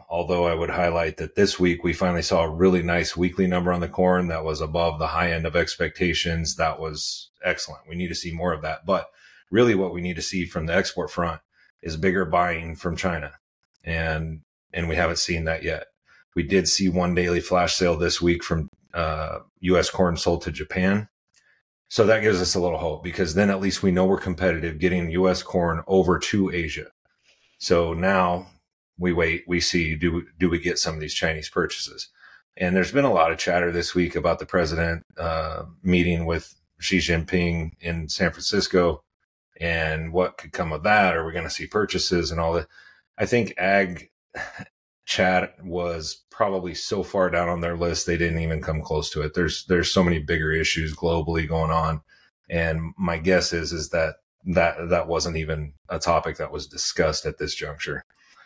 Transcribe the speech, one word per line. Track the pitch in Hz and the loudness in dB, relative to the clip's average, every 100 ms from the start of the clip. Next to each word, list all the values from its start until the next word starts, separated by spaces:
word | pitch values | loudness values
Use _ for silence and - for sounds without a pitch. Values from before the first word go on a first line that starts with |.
| - | -6
although | 82 87 87 85 | -4 0 2 2
I | |
would | 82 82 | 0 -2
highlight | 90 87 85 80 - | 0 0 0 -2 -4
that | 78 | -4
this | - 98 - | 2 2 4
week | 90 85 | 2 2
we | 87 | 0
finally | 80 92 87 | 0 0 0
saw | 80 90 | 2 2
a | 82 | 2
really | 80 95 92 | 4 4 4
nice | 85 87 82 85 | 2 0 0 0
weekly | 90 92 92 | 0 2 2
number | 90 87 | 2 2
on | 87 | 0
the | 85 | -2
corn | - 92 92 87 | 2 2 4 0
that | 80 80 | -2 -4
was | 78 | -4
above | 76 85 85 76 | -4 0 0 0
the | 76 | -2
high | 78 87 | 0 0
end | 82 80 | 0 0
of | 85 | 0
expectations. | 80 - 82 - 90 82 87 82 78 - | -2 -2 -6 0 0 0 0 -2 -2 -2
That | 80 73 | -2 -2
was | 80 76 - - - _ | -8 -6 -8 -8 -14 _
excellent. | 90 87 - 76 - | -4 -4 -8 -14 -12
We | 85 | -6
need | 90 | -6
to | 80 | -6
see | 87 | -6
more | 82 90 | -4 -4
of | 80 | -2
that. | 78 78 82 | -6 -6 -2
But | 90 - _ - - _ | -2 -2 _ -20 -20 _
really | 101 120 | 4 4
what | 98 92 87 | 4 0 -4
we | |
need | 87 85 | -6 -6
to | |
see | - 95 82 | -4 -4 -4
from | 87 80 | -4 0
the | 90 | 0
export | 98 - 78 | 0 -4 -4
front | - 85 80 _ _ _ _ | -2 -4 -4 _ _ _ _
is | 85 80 | -10 -2
bigger | 95 92 | 0 2
buying | 82 87 87 82 82 80 | 2 2 2 -2 -6 -6
from | 87 80 | -6 -2
China. | 92 82 73 - _ _ _ _ | -2 -4 -8 -14 _ _ _ _
And, | 85 82 80 78 80 78 - _ _ | -6 -2 -2 -2 -4 -8 -16 _ _
and | 87 82 | -6 -2
we | 82 | 0
haven't | 85 82 | 0 0
seen | - 85 80 | -2 -2 -2
that | 80 | -2
yet. | 80 78 - _ _ _ _ 90 | -4 -6 -8 _ _ _ _ -4
We | |
did | 73 95 82 | 2 2 4
see | - 95 | 2 2
one | 87 90 90 | 2 2 2
daily | 90 87 | 2 0
flash | - 90 85 | 2 2 2
sale | - 90 82 | 2 2 2
this | 85 - | 0 2
week | 87 85 | 2 2
from, | - 82 73 - _ | 0 -2 -2 -10 _
uh, | 87 80 78 78 - - _ | -4 -4 -4 -6 -8 -14 _
U | 90 90 | 4 4
S | 85 | 4
corn | - 90 82 | 2 2 2
sold | - 85 | 0 0
to | 87 | -2
Japan. | 78 - 92 92 101 107 _ _ _ _ _ _ _ _ | -8 -6 0 2 2 -2 _ _ _ _ _ _ _ _
So | - 104 | 2 4
that | 110 | 6
gives | 107 92 | 4 2
us | 90 | 0
a | 95 | 0
little | 87 76 | 0 0
hope, | 82 73 | -4 -4
because | 90 90 85 | -6 -2 0
then | 82 104 | 4 2
at | 98 | 2
least | 98 - | -2 2
we | 98 | 2
know | 90 92 | 4 4
we're | 95 | 2
competitive | 95 87 92 82 82 76 | 0 0 0 0 -4 0
getting | 90 90 85 | 0 2 0
U | 87 92 | 2 2
S | 90 | 2
corn | - 92 85 80 - | 0 0 0 -2 2
over | 95 90 82 | 4 4 2
to | - 104 95 | 2 0 0
Asia. | 87 78 78 - _ _ _ _ _ _ _ | -2 -4 -8 -12 _ _ _ _ _ _ _
So | - 85 85 | 2 4 4
now | 80 92 95 90 87 - _ _ _ _ - | 0 2 4 2 0 -6 _ _ _ _ -4
we | 90 | 0
wait, | 87 82 85 - | 2 0 -2 -2
we | 87 | 0
see, | - 90 80 76 | 2 0 0 0
do, | 85 85 - - | 0 -2 -6 -2
do | 90 | 0
we | 85 | 2
get | 87 - | -2 -2
some | 87 | -2
of | 80 | -4
these | 76 | -6
Chinese | - 85 80 76 | -2 -2 -2 -4
purchases? | 92 85 - - - - _ - - _ - | -4 -4 -4 -10 -12 -16 _ -20 -20 _ -4
And | 90 92 | 2 2
there's | 90 | 2
been | 135 139 | 2 4
a | |
lot | 92 82 | 4 4
of | 82 | 2
chatter | - 87 87 | 0 2 2
this | 85 82 90 | 0 0 2
week | 85 87 | 2 0
about | 87 82 | 0 -2
the | - | 0
president, | 92 80 82 82 82 - - | 0 0 0 -2 -2 -8 -8
uh, | 85 80 78 78 82 - | -4 -4 -4 -8 -12 -4
meeting | 92 90 87 85 82 | 2 4 4 2 0
with | 82 - - _ _ | -2 -6 -18 _ _
Xi | - 92 | 0 0
Jinping | 80 82 78 92 87 85 78 - | 2 0 0 0 2 0 -4 -8
in | 85 82 78 | -8 -6 -6
San | - 87 | -2 -2
Francisco | - - 101 - 92 87 76 _ _ _ _ _ - | -2 -2 0 2 2 2 0 _ _ _ _ _ -8
and | 85 82 80 78 80 | -4 -2 -2 -4 -2
what | 87 90 - | 0 0 -4
could | 80 | -12
come | - 82 | -6 -6
of | 76 | -2
that. | 101 107 95 82 | 2 4 4 2
Are | 80 | -2
we | |
gonna | 85 80 | -6 -6
see | - 80 | -8 -4
purchases | 104 101 87 - 87 82 | -2 0 -2 0 0 0
and | 82 | -2
all | 82 | 0
that? | 85 - - - _ _ - | -2 -4 -14 -20 _ _ -6
I | 107 | 0
think | 120 98 - | 0 0 -2
ag | 92 98 92 85 - _ _ - - - - _ _ _ - | 2 4 2 -4 -14 _ _ -12 -12 -14 -18 _ _ _ -4
chat | - 92 92 90 - | 0 4 2 0 -8
was | 90 87 87 85 78 - _ | -8 -4 -2 -4 -8 -10 _
probably | - 107 95 87 80 | -2 0 0 -4 -8
so | - 104 | -4 -4
far | 90 101 90 | -2 0 2
down | 87 87 | 2 0
on | 87 | 0
their | 85 85 | -2 0
list, | 85 80 - | 0 0 0
they | 85 | 0
didn't | 85 80 | 0 0
even | 82 80 | 0 -2
come | - 78 | -2 -4
close | - 78 73 | -2 -2 -2
to | 78 | -4
it. | 76 | -2
There's, | 92 80 - - | 0 0 -2 0
there's | 87 82 | 2 4
so | 98 | 4
many | 87 82 | 4 2
bigger | 73 82 78 | 0 0 0
issues | 80 80 82 78 | 0 0 0 -4
globally | 76 85 82 78 82 78 | -2 0 0 0 -2 0
going | 82 80 | 0 2
on. | 82 80 76 - _ _ _ - | 2 0 -2 -8 _ _ _ -4
And | 85 82 80 80 - | 0 0 0 -4 -2
my | 90 82 | -2 0
guess | 85 90 85 | 4 4 2
is, | 85 78 | -2 -4
is | 85 76 | -6 -4
that, | 82 80 - _ _ 92 | -2 -2 -4 _ _ 0
that, | 87 85 80 85 | 2 2 0 -2
that | 85 80 | -2 0
wasn't | 82 87 80 | -2 -2 -4
even | 78 76 73 - - | -4 -6 -8 -12 -10
a | 87 | -4
topic | 87 85 82 78 | 0 0 0 -6
that | 73 | -8
was | - - | -8 -10
discussed | - - - 78 73 76 | -6 -4 0 0 0 -6
at | - | -6
this | 71 - | -6 -6
juncture. | 73 71 - 69 - _ _ - | -8 -8 -8 -8 -12 _ _ -20